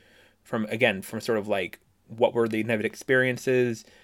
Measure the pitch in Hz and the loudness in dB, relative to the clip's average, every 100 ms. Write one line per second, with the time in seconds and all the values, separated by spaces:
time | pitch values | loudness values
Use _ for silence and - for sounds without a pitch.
0 | _ _ _ _ - 117 107 117 113 95 | _ _ _ _ -8 -4 -4 2 2 2
1 | - 113 - 110 104 98 90 - _ _ | -6 -6 -2 -2 0 -2 -4 -8 _ _
2 | - 113 - 120 113 110 110 110 107 - | -12 0 2 2 0 0 0 -2 -2 -4
3 | - 131 127 123 131 127 123 117 - - | 2 2 2 0 0 2 2 -2 -10 -20